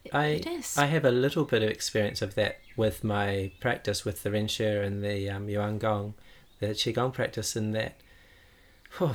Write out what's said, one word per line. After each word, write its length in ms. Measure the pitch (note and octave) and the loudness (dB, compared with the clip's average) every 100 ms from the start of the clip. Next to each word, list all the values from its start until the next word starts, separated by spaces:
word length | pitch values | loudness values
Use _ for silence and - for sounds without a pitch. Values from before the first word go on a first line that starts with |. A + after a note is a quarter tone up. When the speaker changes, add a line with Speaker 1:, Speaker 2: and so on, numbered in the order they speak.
| - | -4
Speaker 1:
I, 120 | C#3+ D3+ | 0 2
Speaker 2:
it 200 | D3+ - | 0 -2
is. 300 | F4 - - | -6 -2 2
Speaker 1:
I 80 | C#3+ | 4
have 180 | D#3 C3+ | 4 4
a 60 | |
little 320 | B2 C3 D3 | 4 4 2
bit 180 | C#3+ A#2 | 2 2
of 80 | G#2+ | 2
experience 520 | - - A2 G#2 - | 0 -2 0 0 0
of 140 | G2+ G2+ | -2 0
that 240 | G#2 - - - | 0 -2 -8 0
with 260 | A2 - | 2 2
my 480 | A2 G#2 G2+ G2 F#2+ - | 0 0 2 0 -2 -2
practice 460 | B2+ A#2 - G2+ - | -2 -2 -2 -2 -4
with 180 | G2+ | -4
the 80 | G#2+ | -2
Ren 160 | G#2 G#2+ | 0 0
Xue 360 | - A2 G#2 G2+ | 0 0 0 0
and 180 | G2+ | -2
the, 260 | G#2 G2+ G2 | -2 -2 -2
um, 200 | G2 G2+ | -4 -4
Yuan 280 | G#2 G#2 G#2+ | -2 0 0
Gong, 340 | A2 G#2 G#2 G#2+ - - - - | 0 0 -2 -8 -16 -20 -20 -6
the 80 | G#2 | -4
Qigong 440 | G#2 - A2+ B2+ | -2 0 0 0
practice, 440 | B2+ A#2+ - G#2+ A2+ | 0 -4 -2 -4 -2
in 160 | G#2+ | -2
that, 220 | A2 A2+ - - - - - - - - - - - | -2 -4 -8 -20 -20 -20 -20 -20 -20 -20 -20 -14 -2
whew, 140 | F3 | 0